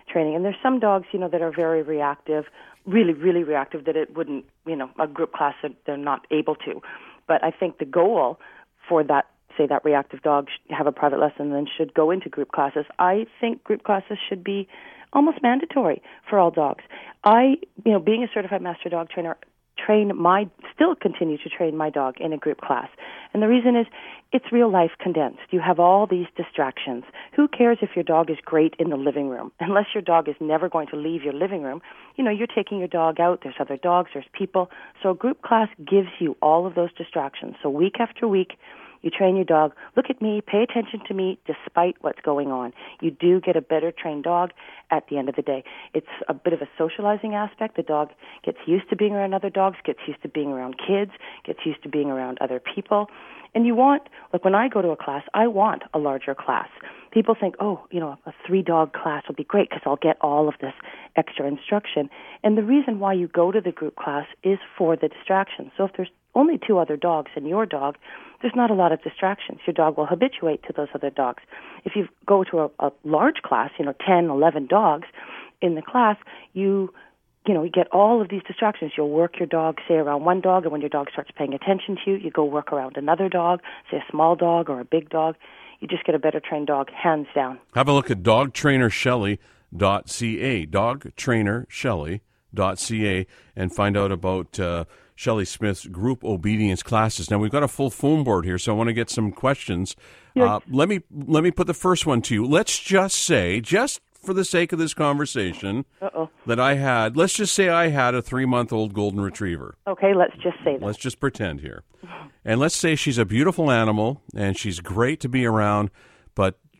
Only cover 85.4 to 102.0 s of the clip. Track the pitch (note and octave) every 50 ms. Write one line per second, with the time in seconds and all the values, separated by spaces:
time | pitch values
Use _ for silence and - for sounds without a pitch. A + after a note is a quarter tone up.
85.4 | - - - - - - - _ - D3 F3+ E3+ - - D#3 D3+ C3+ D#3 - D3+
86.4 | - - D#3+ D3 D3 C#3+ D3 C3+ C3+ - - - - F3 D#3 D3+ C#3+ - - C#3+
87.4 | C3+ B2+ C3 B2 - _ - B2 C3+ C#3+ C#3+ C#3 - - B2 F#2+ F2 A#2 A2 A#2+
88.4 | C#3 C3+ - - - D3 C3+ C3 B2+ A2 - - - C3 B2 A#2+ G2+ G2+ G#2 -
89.4 | _ _ _ _ _ _ - E2+ G2+ F#2+ G2+ G2+ - - - - A#2+ A2+ A2 C#2+
90.4 | A2 C3+ B2+ F#2 D#2 D#2 F2 G2 G#2+ A#2 C3 C#3 - - - - - C3+ A#2 A2
91.4 | G#2+ G2+ G#2+ A#2+ - - - - - C3 G#2 E2 D2 D#2 F#2 G#2 - _ _ _
92.4 | _ _ - G2+ F#2+ F#2+ F#2+ - - - A2+ A2 G#2+ G2+ F#2+ F#2 F#2 - _ _
93.4 | _ _ _ - F#2 F#2 - - G2+ G2+ G2+ G2+ G2+ G2 G2 F2 F#2 F#2 F#2+ F#2
94.4 | E2+ - - - F#2+ E2+ E2+ E2+ E2 - _ _ _ _ _ - - B2+ A2+ G#2+
95.4 | F#2+ - - - A2 G#2 F#2+ - - - F2 F2 G#2 B2+ C3 - - - G#2 F2
96.4 | D#2+ G#2 A2 G#2+ A2 G2+ F#2 - - - A#2+ G#2+ A2 A2 - - E2 - G#2+ G2+
97.4 | G#2+ G#2 C#3 D3 D3 C3 - - C#3 B2+ - - - C#3 D#3 D#3 C#3 A#2+ G#2 F2+
98.4 | E2 F#2 F2+ F2+ - A#2+ G#2+ G#2+ A2+ A#2 A2+ A#2 A#2 - - B2 A2 G2+ F#2 -
99.4 | - C3 C#3 - - - F#2+ F2 F#2+ - - - - - - - _ _ - B3+
100.4 | B3 A3+ G#2 G#2 - - B2+ C3+ D#3 F#3+ - - - _ - D3 C#3 - D#3 D3+
101.4 | E3 F3+ E3 - F3+ F3 E3 - - F#3 F3+ D#3+